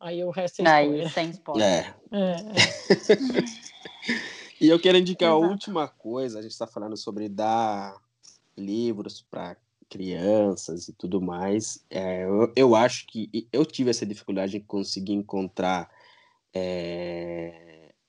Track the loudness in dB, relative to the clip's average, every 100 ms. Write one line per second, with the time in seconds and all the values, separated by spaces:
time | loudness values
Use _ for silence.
0 | -8 -6 -4 -2 -4 2 6 6 6 2
1 | -2 -2 -4 -6 -6 2 4 2 -2 -10
2 | -8 -2 -2 -2 -4 0 0 0 2 4
3 | 6 4 4 -2 -2 -6 -20 -20 -20 -14
4 | -6 -6 -6 -14 -16 4 6 6 6 6
5 | 4 2 4 6 4 0 -4 -4 -4 _
6 | -8 -6 -6 -8 -12 -10 -10 -8 -10 -10
7 | -10 -8 -6 -2 0 2 0 -2 -8 -14
8 | _ _ _ _ _ -12 -6 -2 -2 -4
9 | -8 -14 _ -14 -14 -16 _ _ _ -10
10 | -8 -2 2 4 2 0 -6 -10 -12 -12
11 | -4 -2 -2 -4 -2 -2 -4 -12 -10 -6
12 | -4 -4 0 2 2 4 6 6 4 0
13 | -10 -10 -6 -6 -4 -2 0 0 0 0
14 | -4 -8 -6 -4 -4 -6 -6 -6 -6 -6
15 | -4 -4 -4 -6 -6 -4 -2 -2 -6 _
16 | _ _ _ _ _ -6 -4 -4 -6 -8
17 | -8 -8 -8 -8 -10 -14 -20 -20 _ _